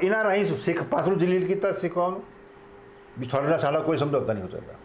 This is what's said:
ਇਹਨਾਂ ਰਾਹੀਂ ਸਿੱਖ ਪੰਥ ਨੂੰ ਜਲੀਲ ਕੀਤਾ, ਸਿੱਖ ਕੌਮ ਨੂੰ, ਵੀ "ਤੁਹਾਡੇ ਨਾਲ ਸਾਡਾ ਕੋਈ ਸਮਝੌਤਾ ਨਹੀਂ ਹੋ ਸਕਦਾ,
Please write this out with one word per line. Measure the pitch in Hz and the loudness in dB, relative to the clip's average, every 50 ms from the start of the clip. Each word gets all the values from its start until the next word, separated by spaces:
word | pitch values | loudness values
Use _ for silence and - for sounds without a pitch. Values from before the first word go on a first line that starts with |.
| 165 | 2
ਇਹਨਾਂ | 185 208 220 220 | 2 2 2 2
ਰਾਹੀਂ | 208 190 202 208 165 156 | 2 2 2 2 0 0
ਸਿੱਖ | 131 - - 240 339 220 | -2 -2 -2 -2 -2 -2
ਪੰਥ | - 285 - - 175 | -2 0 0 2 2
ਨੂੰ | 196 165 | 2 2
ਜਲੀਲ | 170 180 185 185 185 | 2 2 2 2 2
ਕੀਤਾ, | 180 190 196 - 196 185 | 0 0 0 0 0 0
ਸਿੱਖ | 190 - 170 165 | -2 -4 -4 -2
ਕੌਮ | 180 175 180 185 | 0 0 0 -2
ਨੂੰ, | 202 - - - - - - - - - - - - - - - - - - - - | -4 -10 -14 -18 -20 -20 -20 -20 -20 -20 -20 -20 -20 -20 -20 -20 -20 -20 -16 -12 -10
ਵੀ | 127 | -6
"ਤੁਹਾਡੇ | 123 - 135 143 147 | -4 -2 0 2 2
ਨਾਲ | 165 156 | 2 2
ਸਾਡਾ | 156 139 147 156 | 2 2 0 0
ਕੋਈ | - - 165 151 | 0 0 0 0
ਸਮਝੌਤਾ | 151 147 143 135 - - 110 | 0 0 0 0 0 0 -2
ਨਹੀਂ | 101 92 | -2 -4
ਹੋ | 90 | -8
ਸਕਦਾ, | - - - - - - - | -10 -12 -12 -14 -16 -14 -12